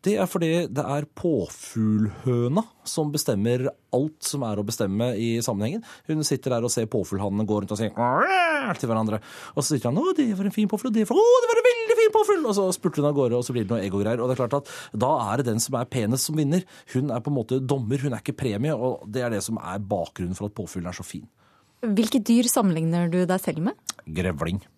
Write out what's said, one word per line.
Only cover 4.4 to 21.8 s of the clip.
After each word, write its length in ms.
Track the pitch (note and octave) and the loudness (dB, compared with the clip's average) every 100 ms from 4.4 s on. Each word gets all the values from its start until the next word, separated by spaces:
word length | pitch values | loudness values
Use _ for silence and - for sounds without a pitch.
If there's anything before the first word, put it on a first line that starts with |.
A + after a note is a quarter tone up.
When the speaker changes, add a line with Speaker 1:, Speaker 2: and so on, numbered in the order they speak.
Speaker 1:
er 160 | A#2 G#2 | -4 -4
å 40 | G#2 | -4
bestemme 480 | G#2+ G#2 G2 B2 G#2 | -2 -2 0 0 0
i 120 | A#2 A#2 | -2 0
sammenhengen. 400 | A#2 G2+ G#2+ G3+ - - - | -2 -2 -2 -4 -10 -20 -4
Hun 100 | D#3 D3+ | -2 0
sitter 240 | C3+ - | -2 0
der 140 | B2 A#2+ | -2 0
og 60 | |
ser 180 | - A2+ | -2 -2
påfuglhannene 540 | A2+ F#2 F#2+ G2+ G2+ G#2+ | -2 -2 -4 -2 -2 0
gå 140 | G#2+ | 0
rundt 100 | G2 | 0
og 80 | G#2 | -4
sier 140 | A2 | -4
til 960 | - A#2+ C#3 D4 F#4+ E4+ D4+ B3+ F3 B2 | 0 0 2 2 4 2 0 -2 -4 -2
hverandre. 320 | A2 A2 A2 - - - | 0 0 -2 -6 -18 -8
Og 100 | - | -4
så 80 | C3 | -2
sier 140 | D3 A#2+ | 0 0
han, 120 | D3+ | 0
«Å, 120 | F4 F#4+ | 0 2
det 100 | B3+ F#3+ | 0 0
var 140 | G3 | -2
en 40 | |
fin 140 | F#3 G#3+ | 0 0
påfugl, 220 | G#3+ C4 | 0 -2
og 80 | A3 | 0
det 80 | G#3+ | 2
var, 120 | D4+ | 6
å, 180 | A4+ B4 | 8 6
det 100 | A#4+ | 6
var 100 | A4+ | 4
en 80 | B4 | 4
veldig 260 | A#4+ A4 A#4 | 4 2 6
fin 100 | A4 A4 | 6 6
påfugl!» 280 | G#4+ G4 C#4 | 4 2 2
Og 60 | G3+ | 2
så 80 | F#3+ F#3 | 2 2
spurter 240 | F#3 - | -2 2
hun 80 | D3 | 2
av 80 | C#3+ | 4
gårde, 220 | B2+ A#2+ | 2 2
og 80 | A#2+ | 0
så 100 | B2 | -2
blir 80 | |
det 80 | G2+ | 0
noe 140 | A2+ G2 | 0 0
ego-greier. 340 | G2 G#2 A#2 | 0 0 0
Og 80 | B2+ | 0
det 80 | B2+ | 0
er 60 | |
klart 160 | A#2+ C#3+ | 0 -2
at 140 | C#3+ - - G#2+ B2 | -4 -16 -10 -2 0
da 80 | D3+ G#2+ | 2 0
er 100 | A2+ | 0
det 80 | B2 | 0
den 160 | A2 | 0
som 140 | - B2+ | -2 -4
er 80 | B2+ | -2
penest 400 | C3 G#2+ B2+ - | -2 0 0 0
som 80 | D#3 | 0
vinner. 320 | C#3+ F3 F3+ - - | 2 0 -2 -18 -6
Hun 160 | C3 C#3 | -2 -2
er 100 | A#2+ | -2
på 80 | A#2+ | -2
en 60 | C#3 | -2
måte 240 | A2+ C3 | 0 -2
dommer, 400 | C3 C#3 G#2+ C3+ | 0 0 0 -2
hun 80 | C#3 | -2
er 80 | A2+ | -4
ikke 160 | - - | -6 -6
premie, 320 | C3 G2+ C#3 C3+ | -4 -2 -2 0
og 320 | B2+ A#2+ - | -2 -4 -6
det 160 | A2+ | -4
er 80 | B2 | -2
det 80 | G#2+ F#2+ | -2 -4
som 100 | A2+ | -6
er 180 | - G2 | -6 -8
bakgrunnen 560 | G2 G2+ E2 - F2+ F#2 | -4 -4 -4 -6 -6 -4
for 140 | G#2 | -6
at 60 | - | -8
påfuglen 340 | F#2 F#2+ F2 | -8 -8 -8
er 80 | - | -10
så 60 | - | -12
fin. 180 | - - _ _ _ _ _ | -14 -16 _ _ _ _ _